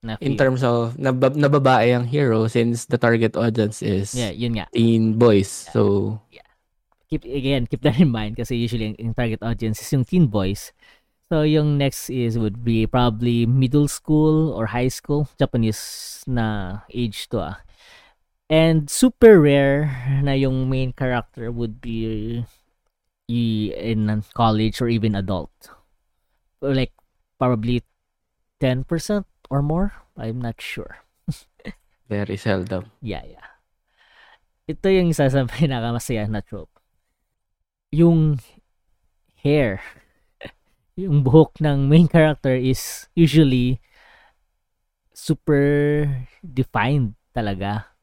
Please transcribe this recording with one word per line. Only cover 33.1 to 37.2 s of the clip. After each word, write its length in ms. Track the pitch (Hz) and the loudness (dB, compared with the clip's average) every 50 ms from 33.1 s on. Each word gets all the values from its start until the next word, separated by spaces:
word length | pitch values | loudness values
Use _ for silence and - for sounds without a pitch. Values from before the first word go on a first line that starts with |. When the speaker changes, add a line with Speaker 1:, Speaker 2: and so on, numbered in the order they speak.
| 95 67 - - | -10 -10 -12 -16
Speaker 1:
yeah. 240 | - - - - _ _ _ _ _ _ _ _ _ _ _ _ _ _ - _ _ _ _ _ _ _ _ | -20 -20 -20 -20 _ _ _ _ _ _ _ _ _ _ _ _ _ _ -20 _ _ _ _ _ _ _ _
Ito 240 | - 156 - - 196 | -12 -12 -2 0 2
yung 240 | 190 190 180 170 | 4 4 4 2
isa 160 | 160 - 147 135 | 2 2 2 2
sa 160 | 127 139 131 120 | 2 2 0 0
<laughs> 0 | |
pinakamasaya 720 | - - 160 147 135 120 113 117 120 120 - - 127 110 104 104 | 0 0 0 0 0 -2 -4 -4 -4 -4 -4 -4 -4 -4 -4 -4
na 80 | 107 104 | -4 -6
trope. 320 | 98 _ - 101 80 - _ _ _ _ _ _ _ _ _ _ | -8 _ -14 -16 -16 -18 _ _ _ _ _ _ _ _ _ _